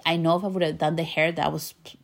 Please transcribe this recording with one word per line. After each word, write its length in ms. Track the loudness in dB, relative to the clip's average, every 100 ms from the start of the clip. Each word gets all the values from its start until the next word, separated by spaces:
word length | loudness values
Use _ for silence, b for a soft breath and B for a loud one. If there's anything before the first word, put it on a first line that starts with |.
| 0
I 120 | 2
know 180 | 4 2
if 80 |
I 40 | 2
would 140 | 0
have 160 | -2 0
done 200 | 0 0
the 60 |
hair 280 | -2 0 0
that 140 | 2 -2
I 40 |
was 240 | -2 -8 -14 -20
p-, 120 | -16